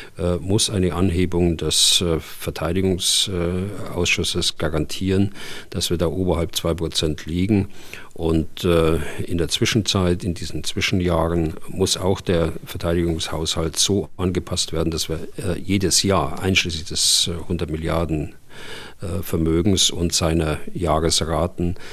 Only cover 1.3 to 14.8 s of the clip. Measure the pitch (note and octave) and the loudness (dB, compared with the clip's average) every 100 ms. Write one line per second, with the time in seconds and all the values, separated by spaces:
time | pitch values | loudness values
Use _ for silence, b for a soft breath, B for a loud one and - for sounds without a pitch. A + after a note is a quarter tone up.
1.3 | F2 F2 E2 D#2 - - - F2 D#2 - | 4 2 2 0 4 4 4 2 0 -2
2.3 | - - - E2 F2+ F#2+ F2 - - - | -8 -6 -4 0 2 2 2 2 0 0
3.3 | F2+ E2+ F#2 F#2+ G2 G2 F2 F2 - E2+ | 0 0 0 -2 -4 -6 0 0 2 0
4.3 | F2 - - D#2+ D#2+ D#2 - F#2+ F#2+ G2 | 0 -2 0 0 0 -2 -2 2 2 2
5.3 | B B B B G2 - E2+ E2+ F#2 F#2 | B B B B -4 -2 0 0 0 0
6.3 | E2 E2 - E2+ D#2 D#2+ - E2 D2+ - | 2 0 -2 -2 -2 -2 0 0 -2 -4
7.3 | E2+ F#2+ G#2 F#2 B B B B - E2 | 0 4 2 2 B B B B -4 0
8.3 | E2 D#2 - F#2 E2+ D#2+ D#2+ D2+ F#2+ - | 2 0 -2 2 4 4 2 0 -4 -2
9.3 | F2 D#2+ - A2 A#2 G2+ G2+ F2+ F2+ F#2+ | -2 0 0 2 2 2 2 2 2 -2
10.3 | E2 - D#2+ - G2 - F#2+ F2 E2 E2 | -4 -4 -4 -2 -2 0 2 2 2 2
11.3 | E2+ D#2+ G2 - - F#2 - F#2 F#2+ - | 2 0 -2 -6 -2 0 2 0 0 2
12.3 | E2+ E2 - - - F2 F2 E2+ D#2+ - | 2 2 -2 -10 -6 0 2 2 0 -2
13.3 | D#2+ D#2+ - D#2+ - - G2 D#2 - F#2 | -4 -2 -2 -2 0 0 0 -2 -2 -2
14.3 | E2+ - F#2 - E2 | -2 -2 -4 -2 -2